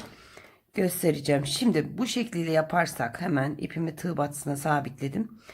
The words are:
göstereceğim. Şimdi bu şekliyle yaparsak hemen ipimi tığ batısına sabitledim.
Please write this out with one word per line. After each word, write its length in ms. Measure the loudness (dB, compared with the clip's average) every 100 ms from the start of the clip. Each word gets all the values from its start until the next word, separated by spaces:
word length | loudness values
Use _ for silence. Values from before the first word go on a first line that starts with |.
| -8 -18 -20 -20 -20 -20 _
göstereceğim. 720 | 0 0 2 2 2 4 2 2
Şimdi 520 | 2 2 4 2 -2
bu 100 | -2
şekliyle 440 | -2 -2 -2 2
yaparsak 720 | 2 4 2 2 0 -4 -4
hemen 340 | 0 2 0 -2
ipimi 380 | -6 -4 -4 -4
tığ 220 | -4 -2
batısına 380 | -2 -2 -4 -2
sabitledim. 840 | 2 2 0 -4 -4 -2 -4 -8 -20